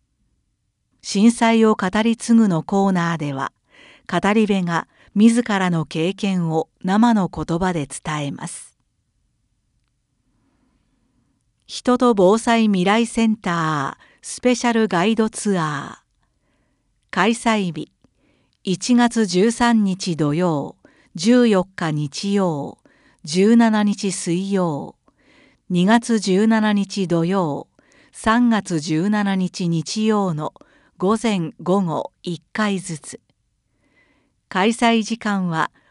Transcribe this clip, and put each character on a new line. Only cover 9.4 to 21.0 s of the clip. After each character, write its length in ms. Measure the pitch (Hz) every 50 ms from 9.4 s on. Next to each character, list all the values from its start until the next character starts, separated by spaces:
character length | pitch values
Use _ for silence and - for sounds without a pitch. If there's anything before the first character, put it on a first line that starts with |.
| _ _ _ _ _ _ _ _ _ _ _ _ _ _ _ _ _ _ _ _ _ _ _ _ _ _ _ _ _ _ _ _ _ _ _ _ _ _ _ _ _ _ _ _ _
人 320 | _ - - - - 247 247
と 160 | 254 247 233
防 240 | 196 185 180 208 226
災 280 | - - 233 226 226
未 200 | 214 202 185 180
来 200 | 190 202 226 233
セ 220 | 226 - 233 226 226
ン 80 | 220
タ 640 | - - 196 175 170 165 156 156 147 135 - - -
ー 40 | _ _ _ _
ス 200 | _ - - -
ペ 140 | - 247 254
シ 120 | 233 - 240
ャ 60 | 233
ル 140 | 226 220 214
ガ 180 | - 175 170
イ 100 | 214 226
ド 140 | 214 240 214
ツ 280 | - - - 214 196 180
ア 420 | 160 151 147 139 139 - - -
ー。 220 | _ _ _ _ _ _ _ _ _ _ _ _ _ _ _ _ _ _ _ _ _ _
開 220 | - 190 180 214
催 420 | 233 233 - 233 220 214 196 180 156
日、 180 | 156 - - _ _ _ _ _ _ _ _ _ _ _ _ _ _ _
一 320 | - 185 175 - - 247
月 300 | 240 240 233 233 233 226
十 260 | 190 170 180 190 233
三 320 | 233 - 247 233 233 226 208
日 320 | 196 185 190 - 190 170
土 180 | 147 156 147 147
曜、 420 | 160 180 180 160 143 143 156 - _ _ - _ _